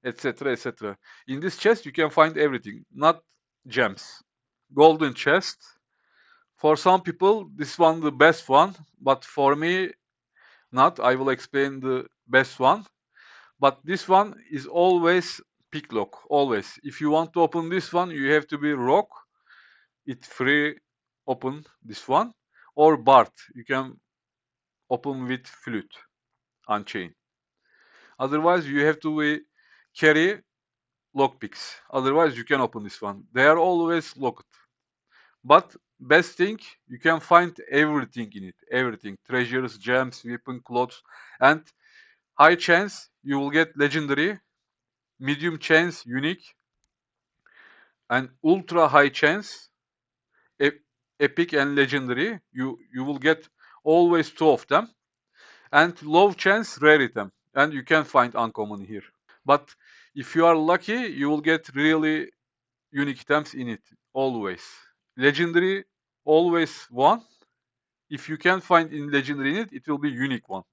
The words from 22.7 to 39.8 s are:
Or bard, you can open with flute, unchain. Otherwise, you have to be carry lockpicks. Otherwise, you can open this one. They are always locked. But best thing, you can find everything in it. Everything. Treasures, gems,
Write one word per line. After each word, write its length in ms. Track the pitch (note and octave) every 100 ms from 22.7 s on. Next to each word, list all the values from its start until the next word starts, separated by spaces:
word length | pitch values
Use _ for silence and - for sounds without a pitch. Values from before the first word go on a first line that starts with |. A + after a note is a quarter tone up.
| -
Or 200 | D#3 D3+
bard, 360 | B2+ C3+ G#2+ _ -
you 120 | B2
can 360 | A2+ C3+ C3 A2 _ _ _ _ _ _ _ _ _
open 380 | B2 C#3+ C3+ B2+
with 180 | B2+
flute, 520 | B2+ - - A2 - - _ _ _ _ _ _ -
unchain. 440 | G#2 G2+ G#2 F2+ _ _ _ _ _ _ _ _ _ _ _
Otherwise, 480 | C3 D3+ E3 F3 C#3+
you 180 | C#3+ D3+
have 140 | D#3
to 180 | D#3 D#3
be 220 | D3 D3+ _ _ _ _ _
carry 480 | - D#3+ D3+ F3 G3+ _ _ _ _ _ _ _ C3+
lockpicks. 640 | C3+ C3+ - - - - _
Otherwise, 460 | C3+ C3 D3 D#3+ A#2+
you 80 |
can 160 | A#2 C#3
open 240 | A#2+ A2+
this 180 | G#2 -
one. 240 | G#2 G2 -
They 120 | B2+
are 140 | C#3+ E3
always 580 | F3 F3 E3 E3+ - B2+
locked. 380 | C3 - _ _ _ _ _ _ _ _ _ _
But 320 | B2 D#3 - - _ _
best 380 | B2+ D#3+ F3 -
thing, 220 | F#3+ A3 - _ _
you 120 | B2+
can 220 | E3 E3
find 380 | - E3+ F3 - -
everything 600 | C#3 D3+ D3+ B2 B2 G#2+
in 100 | G2+
it. 120 | F#2+ _ _
Everything. 460 | B2 B2+ G#2 G#2 F#2+ _
Treasures, 520 | B2+ A#2+ B2+ B2+
gems, 440 | G#2